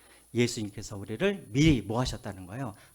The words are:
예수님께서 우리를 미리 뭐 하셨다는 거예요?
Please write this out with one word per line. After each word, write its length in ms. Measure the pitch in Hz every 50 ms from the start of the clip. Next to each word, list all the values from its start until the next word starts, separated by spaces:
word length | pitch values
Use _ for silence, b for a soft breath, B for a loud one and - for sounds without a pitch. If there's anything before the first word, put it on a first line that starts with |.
| b b b b b _ -
예수님께서 640 | 113 120 117 - 120 107 101 - 117 101 - 110
우리를 500 | 98 98 98 107 110 180 202 202 196 139 107
미리 320 | 104 135 156 160 147 113
뭐 180 | 95 98 110 120
하셨다는 480 | 127 - 110 107 - 107 95 92 95
거예요? 280 | 85 98 127 139 110 b b b b